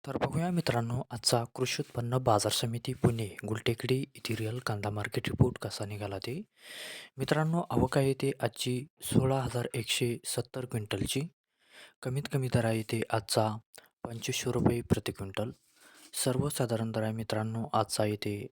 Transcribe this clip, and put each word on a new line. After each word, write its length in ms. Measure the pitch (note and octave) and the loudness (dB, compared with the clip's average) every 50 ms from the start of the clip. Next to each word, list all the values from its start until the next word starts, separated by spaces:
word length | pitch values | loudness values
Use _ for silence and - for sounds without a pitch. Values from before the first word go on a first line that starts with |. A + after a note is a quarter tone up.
| - | -8
तर 120 | C#3+ C3 | -6 -2
बघूया 320 | C3 - C3+ C#3 E3 E3 F3+ | -2 -2 0 2 2 2 2
मित्रांनो, 500 | F3+ E3+ - - A#2+ A#2+ A#2 A#2 A#2+ B2 - _ | 2 2 2 2 2 2 0 0 -2 -4 -4 _
आजचा 320 | - A#2+ - - C3 A#2+ A#2 - _ | -10 -2 2 2 4 4 2 -2 _
कृषी 260 | - B2+ - - - | -2 -2 -2 0 -4
उत्पन्न 360 | D3 - - A#2 A#2 A#2+ B2 | -6 -4 -4 -4 -2 0 0
बाजार 340 | C3 B2+ B2 G#2+ G2+ - G#2+ | 2 6 6 6 6 4 2
समिती 420 | - - - A#2 A2+ A#2 - - B2+ | 0 2 0 0 -2 -2 -4 -6 -2
पुणे 340 | - - B2 A2+ A2+ A2 F#2+ - - - | 4 4 4 4 4 -2 -4 -6 -8 -4
गुलटेकडी 520 | G#2 A2 A2 - - A#2 - - A#2+ B2+ | -4 -4 0 0 0 0 0 0 0 0
येथील 380 | C3 C#3 - _ - - - A2+ | 0 0 -6 _ -10 -6 -4 -4
रिअल 220 | G#2+ A2 G#2+ A2+ B2+ | -2 -2 -4 -4 -4
कांदा 300 | - - A2 G2+ G2 G#2 | -4 -4 -4 -2 -2 -2
मार्केट 380 | G#2 G#2 G#2 - - - - | -2 -2 -4 -2 -2 -2 -2
रिपोर्ट 300 | - - - - B2 - | -2 4 4 4 4 4
कसा 280 | - - G#2 - - G#2+ | -2 -8 -8 -6 -6 -6
निघाला 320 | G2+ G#2+ G2+ G#2 G2 G2 | -8 -6 -6 -6 -6 -6
ते. 160 | F#2+ - A#2 B2+ F3 A3 _ _ _ - - - - - - - - - - _ | -6 -6 -6 -8 -8 -10 _ _ _ -20 -16 -14 -14 -12 -12 -12 -14 -16 -16 _
मित्रांनो, 440 | C3 C3+ - - D3 D#3 D#3+ E3 E3+ - - | -6 0 2 2 2 4 2 2 0 0 2
आवक 280 | - A#2+ B2 C3 - | 2 2 2 4 4
आहे 160 | C#3+ C3+ C3+ C3+ | 2 4 2 2
ते 180 | - C#3 C#3 - - | 0 -2 -2 -2 0
आजची 460 | - A#2 - - - B2+ B2 B2 C#3 - _ _ - | -2 -2 -2 -2 -2 -2 -2 -4 -4 -10 _ _ -8
सोळा 360 | - - - C3 C3 C3+ C3+ | 2 4 4 4 6 2 2
हजार 260 | B2+ B2 A2+ A#2+ A#2+ - - | 0 -2 -2 -2 -4 -2 -4
एकशे 440 | A#2+ A2 - - - B2+ A#2+ A#2 A2+ - | -4 -2 0 0 0 2 0 -2 -4 -6
सत्तर 400 | - - B2 A#2+ - - C3 B2+ | -4 -4 -4 -4 -4 -8 -10 -8
क्विंटलची. 560 | B2+ - A2+ G#2 - - F#2+ G2 - - C3 D3+ F3 _ _ _ _ _ _ _ _ - - - - _ _ - | -4 -4 -4 -2 -2 -4 -2 -2 -2 -2 -2 -4 -6 _ _ _ _ _ _ _ _ -20 -20 -20 -20 _ _ -4
कमीत 200 | C3 B2+ C#3 E3+ - - | -2 -2 -2 -2 0 -2
कमी 140 | C#3 C3 B2 - | 0 0 4 2
दर 120 | B2 A2+ | 4 4
आहे 160 | A2+ A2+ A2+ A2 | 4 2 0 0
ते 180 | - - A2+ - - | -2 -2 -2 0 0
आजचा 380 | - A2+ G#2 - - A#2 A2 G#2+ G#2+ A2+ _ _ - - - _ _ _ - | -2 -2 0 2 2 2 2 2 0 -4 _ _ -20 -20 -20 _ _ _ -10
पंचवीसशे 480 | A#2+ A#2 A2+ - - B2 - - B2+ | -10 -8 -6 -6 -4 -4 -2 -2 0
रुपये 300 | A#2+ A#2+ A2+ A#2+ A#2+ A#2+ | 0 4 4 4 4 4
प्रति 300 | A#2 - - G#2+ - - | 0 -2 -2 -2 -2 -4
क्विंटल. 400 | G2 - G2+ G2 F#2+ - G#2 B2 C3+ _ _ _ _ _ - - - - - - - | -6 -4 -8 -4 -2 -2 -4 -4 -6 _ _ _ _ _ -20 -20 -20 -20 -20 -12 -6
सर्वसाधारण 800 | - - C3+ B2 C3 C3+ D3 - - C3 A2+ A#2 A2 A2+ A2+ | 0 2 2 2 2 0 0 0 0 0 2 2 0 0 0
दर 120 | A2 A2+ A2 | 0 0 0
आहे 100 | A2 A2 | 0 -2
मित्रांनो, 500 | A2+ A2 - A2 G#2+ A2 A2 A2 A2+ A2+ - - | -4 -2 -2 0 0 0 0 -2 -4 -4 0 2
आजचा 300 | A#2 G#2+ - - - G#2+ | 2 2 2 2 2 2
आहे 120 | G#2 G#2 | 2 0
ते 200 | G2+ - G#2 G#2 G#2 - - | -2 -2 -4 -4 -4 -8 -12